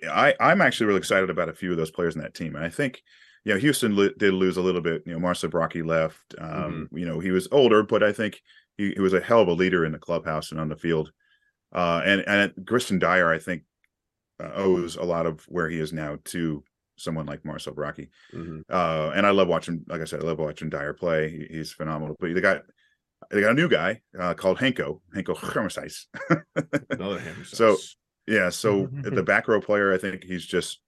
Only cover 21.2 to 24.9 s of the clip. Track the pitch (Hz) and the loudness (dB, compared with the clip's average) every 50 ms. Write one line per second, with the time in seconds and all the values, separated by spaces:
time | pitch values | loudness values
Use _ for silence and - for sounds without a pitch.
21.2 | 78 78 82 78 73 - 80 80 76 - - - 78 80 78 76 78 76 76 - | 0 -2 -4 -8 -12 -10 -10 -10 -10 -10 -10 -8 -6 -6 -6 -6 -6 -8 -8 -6
22.2 | 92 85 85 92 95 98 92 - - _ _ _ _ _ _ _ _ _ _ _ | -4 -2 0 2 2 2 2 0 -2 _ _ _ _ _ _ _ _ _ _ _
23.2 | - - 104 104 101 110 123 147 175 156 110 80 82 95 110 - _ _ - 95 | -10 -4 0 2 4 4 4 4 4 4 2 2 2 0 -4 -6 _ _ -10 -6
24.2 | 90 87 82 - - 95 92 - 131 135 123 - 73 71 | -4 -4 -2 0 0 0 2 2 0 -2 0 -2 -4 -6